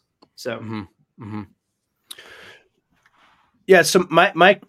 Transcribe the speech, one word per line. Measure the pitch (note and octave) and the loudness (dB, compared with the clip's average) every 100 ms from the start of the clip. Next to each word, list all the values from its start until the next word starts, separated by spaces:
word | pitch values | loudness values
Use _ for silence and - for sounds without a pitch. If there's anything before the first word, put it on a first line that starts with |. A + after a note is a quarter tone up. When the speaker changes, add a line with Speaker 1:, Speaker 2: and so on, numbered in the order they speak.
| _ _ _ - | _ _ _ -16
Speaker 1:
So. | B2 A#2 | -14 -12
Speaker 2:
Mm-hmm. | A2 A2 G2 _ _ - | -12 -14 -14 _ _ -20
Mm-hmm. | G#2+ G#2+ G2 _ _ _ _ _ - - - - - - _ _ _ _ _ _ _ _ _ _ - | -16 -16 -16 _ _ _ _ _ -20 -20 -20 -20 -20 -20 _ _ _ _ _ _ _ _ _ _ 2
Speaker 3:
Yeah. | F3+ | 2
So | D#3 F#3+ F3+ | 4 0 0
my, | E3 G3 | 0 0
my, | D#3+ F3+ G3+ | 2 2 2